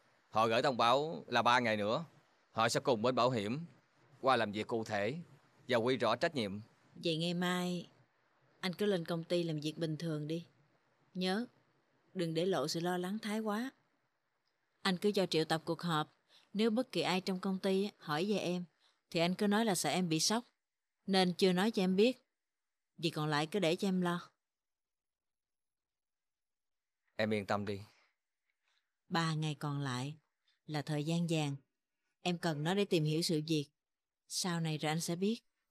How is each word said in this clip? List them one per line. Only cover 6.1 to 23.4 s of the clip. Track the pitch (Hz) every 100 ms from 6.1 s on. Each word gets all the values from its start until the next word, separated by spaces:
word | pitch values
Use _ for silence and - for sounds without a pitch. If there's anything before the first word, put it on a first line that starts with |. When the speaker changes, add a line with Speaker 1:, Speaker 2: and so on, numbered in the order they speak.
| 123
Speaker 1:
trách | 170 147
nhiệm. | 101 104 113 _ _ -
Speaker 2:
Vậy | 170 160
ngày | 170
mai | 175 180 180 180 175 - _ _ _ _ _ _ _
anh | 185
cứ | 170 208
lên | 185 165
công | 170
ty | 165 175
làm | 165 156
việc | 151 156
bình | 160 151
thường | 170 151 151
đi. | 165 - _ _ _ _ _ _
Nhớ, | 180 185 196 247 _ _ _ _ _ _
đừng | 185 170
để | 160 185
lộ | 160 156
sự | 165
lo | 175 180
lắng | 180 214
thái | 214 214
quá. | 220 208 262 - _ _ _ _ _ _ _ _ _ _
Anh | 196 175
cứ | 208
cho | 202 175
triệu | 156 156
tập | 160 170
cuộc | 160
họp. | 175 156 156 _ _ - _
Nếu | 196 226
bất | 220 254
kỳ | 175
ai | 147 180
trong | 196 185
công | 196 190
ty | 196 190 202 -
hỏi | - 151 202
về | 202
em, | 170 180 180 _ _ _ _
thì | 170
anh | 170 180
cứ | 202
nói | 208 226
là | 175
sợ | 151
em | 165 180
bị | 160
sốc, | - 220 - _ _ _ _ _ -
nên | 190 180
chưa | 175 190
nói | 180 196
cho | 190
em | 185 185
biết. | 240 247 _ _ _ _ _ _ _ -
Việc | 160
còn | 156 151
lại | 147